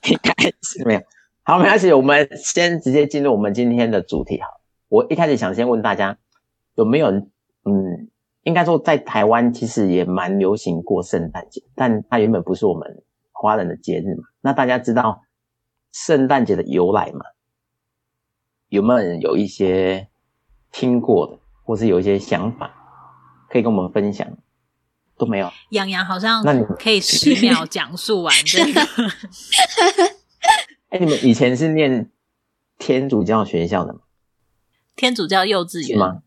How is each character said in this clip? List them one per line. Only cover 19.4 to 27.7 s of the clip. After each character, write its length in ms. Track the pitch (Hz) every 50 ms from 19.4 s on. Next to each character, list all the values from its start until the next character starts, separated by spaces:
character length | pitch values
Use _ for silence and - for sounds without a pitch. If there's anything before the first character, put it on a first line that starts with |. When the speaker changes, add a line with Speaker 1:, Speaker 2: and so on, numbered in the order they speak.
| 104
Speaker 1:
些 600 | 92 - - 98 95 92 95 95 92 95 95 101 _ _ _ _ _ _ _ _ _ _ _ _ _ -
听 300 | - - 127 123 120 117
过 240 | - 113 90 76
的， 120 | - - - _ _ _ _ _
或 120 | - 113
是 100 | 101 113
有 140 | 113 92 87
一 20 | 92
些 160 | 101 98 98
想 320 | 98 - - 85 90 110 117
法， 180 | - - - - _ - - - - - - _ _ _ _ _ _ _ _
可 80 | - 127
以 40 | 107
跟 80 | 117
我 120 | 110 95 90
们 100 | 90 92
分 220 | 107 101 104 101
享？ 240 | - - - - - _ _ _ _ _ _ _ _ _ _ _ _ _ _ _ _
都 80 | -
没 120 | 120 110 98
有。 140 | 95 90 - - _ _
Speaker 2:
洋 200 | 214 208 190 190
洋 160 | 190 180 185
好 120 | 180 190 180
像 240 | 196 226 226 226 220
Speaker 1:
那 80 | 143 143
你 120 | 127 113 - - -
Speaker 2:
可 120 | - 226
以 100 | 220 196
十 340 | 185 - - - - 294 269 196 220
秒 240 | 233 247 220 -
讲 300 | -